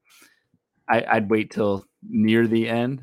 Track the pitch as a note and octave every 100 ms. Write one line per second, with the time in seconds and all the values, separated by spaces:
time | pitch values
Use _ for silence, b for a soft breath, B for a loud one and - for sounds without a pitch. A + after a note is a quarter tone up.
0 | _ b b b b _ _ _ - A2+
1 | - A2+ G#2 A2 G#2+ - G#2 G2 - _
2 | G#2 A#2 A2 A2+ A#2 A2+ A2+ A#2 A#2+ C3+